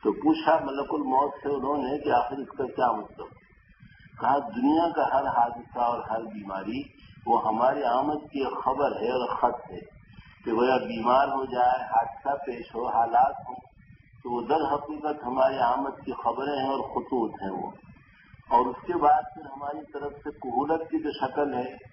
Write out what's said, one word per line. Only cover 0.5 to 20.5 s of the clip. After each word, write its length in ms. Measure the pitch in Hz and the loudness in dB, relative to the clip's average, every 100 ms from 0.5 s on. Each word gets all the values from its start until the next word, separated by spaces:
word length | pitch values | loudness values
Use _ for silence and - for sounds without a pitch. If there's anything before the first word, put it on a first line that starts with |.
| 160 143 | 2 2
ملک 280 | 139 139 | -6 -4
الموت 400 | 156 135 131 143 - | -4 0 2 2 -2
سے 80 | 143 | -4
انہوں 280 | 143 131 147 | -2 0 -2
نے 140 | 127 143 | -2 -2
کہ 60 | 147 123 | 2 2
آخر 200 | 120 135 | 2 -4
اس 100 | 120 - | -8 -6
کا 80 | 127 - | -6 0
کیا 160 | 120 110 | 0 0
مطلب؟ 300 | 101 - - - _ _ _ - - - - - | -6 -14 -16 -18 _ _ _ -20 -20 -20 -20 -4
کہا 180 | 117 139 - 107 | 2 2 0 0
دنیا 320 | 135 160 170 156 | 2 4 2 2
کا 100 | - | 2
ہر 120 | 135 139 123 | 2 2 2
حادثہ 420 | 120 120 - 123 120 | 2 0 -10 -2 0
اور 180 | 120 - | 0 -4
ہر 120 | 113 113 | -6 -6
بیماری 480 | 104 98 95 98 127 143 - - - 117 | -10 -8 -6 -6 -8 -8 -16 -20 -14 0
وہ 140 | 117 110 | 2 2
ہماری 380 | 110 123 143 131 | 2 2 2 2
آمد 360 | 123 143 151 - | 2 2 -2 -4
کی 120 | 139 | -4
ایک 120 | 127 120 | -2 0
خبر 320 | - 127 139 107 | 0 2 0 0
ہے 80 | 110 | 0
اور 160 | 127 120 - | 0 -2 0
خط 200 | 131 - - | 0 0 -10
ہے 80 | 92 - - - - - - - | -14 -14 -20 -20 -20 -20 -10 -2
کہ 60 | |
گویا 260 | 113 127 127 107 | 4 4 4 0
بیمار 420 | 117 113 127 139 | -2 4 4 4
ہو 160 | 135 131 | 0 -2
جائے، 280 | 123 123 127 123 | 2 4 2 2
حادثہ 440 | 113 110 - 135 139 135 | 0 0 -4 -4 -4 -4
پیش 280 | 120 117 113 | -8 -8 -6
ہو، 120 | 120 | 0
حالات 540 | 110 117 120 135 - - | 2 4 4 4 2 -12
ہوں، 120 | - - _ - - - - | -16 -18 _ -20 -20 -20 -16
تو 80 | 123 | -6
وہ 100 | 120 110 | -6 0
در 160 | 156 143 | 2 2
حقیقت 520 | 147 - 151 151 143 120 | -2 -4 -6 -4 -4 -4
ہماری 340 | 131 135 135 120 | 2 2 4 2
آمد 340 | 131 139 123 - | 2 -2 -6 -8
کی 80 | 123 | -2
خبریں 340 | 117 120 139 143 | -2 -2 -2 -2
ہیں 120 | 135 | -2
اور 140 | 135 107 | -2 -2
خطوط 480 | 123 117 131 110 101 | -6 -2 -2 -2 -4
ہیں 80 | 98 | -6
وہ۔ 200 | 92 87 - - - - - _ - - | -6 -8 -12 -20 -20 -20 -20 _ -20 2
اور 160 | 117 127 | 2 2
اس 200 | - - | -2 -4
کے 100 | 170 | 2
بعد 260 | 147 151 151 | 4 4 2
پھر 120 | 156 147 | -12 -16
ہماری 360 | 139 143 151 151 | -10 -8 -8 -10
طرف 200 | 143 147 143 | -8 -8 -8
سے 80 | 151 147 | -12 -10
کہولت 460 | 135 | -4